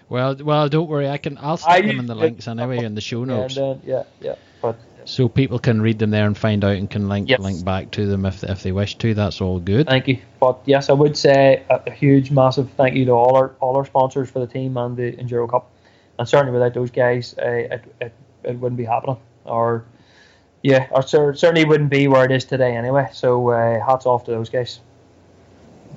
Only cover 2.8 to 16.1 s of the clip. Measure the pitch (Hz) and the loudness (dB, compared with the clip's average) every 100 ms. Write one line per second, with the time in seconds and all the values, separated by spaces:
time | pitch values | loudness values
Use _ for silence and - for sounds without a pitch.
2.8 | 113 104 - 117 127 120 131 135 135 135 | -6 -8 -8 -8 -4 -4 -4 -4 -4 -6
3.8 | - 131 - _ 69 - _ - 117 117 | -6 -6 -6 _ -12 -12 _ -8 -6 -6
4.8 | - - - - 123 - 135 123 131 110 | -14 -20 -12 -2 0 0 -2 -2 0 0
5.8 | 110 110 107 107 104 101 110 104 98 98 | 0 0 0 0 0 0 -2 0 0 -2
6.8 | 98 104 98 101 113 123 95 87 92 92 | -4 -4 -4 -4 0 -2 -2 -6 -4 -6
7.8 | - - 101 98 95 92 - 95 95 95 | -6 -6 -2 -2 -2 -4 -8 -6 -4 -4
8.8 | 101 - 117 104 98 - 95 92 87 107 | -4 -4 -2 0 -2 -2 -4 -2 0 0
9.8 | 143 131 135 120 - - 127 123 139 139 | 2 0 0 -4 -4 0 0 0 2 2
10.8 | 139 139 147 143 143 139 135 131 - 127 | 4 4 4 4 4 6 6 4 2 -2
11.8 | - - 143 139 135 143 131 135 123 - | -2 0 4 4 4 2 2 2 -4 0
12.8 | 131 135 127 120 123 131 131 - 131 135 | 0 2 2 4 4 4 2 -2 -2 -2
13.8 | 139 139 131 139 127 131 120 131 131 123 | -2 0 0 -2 -6 -6 -6 -6 -6 -6
14.8 | 120 123 120 120 120 120 117 127 - _ | -6 -6 -6 -6 -6 -4 -2 -4 -6 _
15.8 | _ _ _ | _ _ _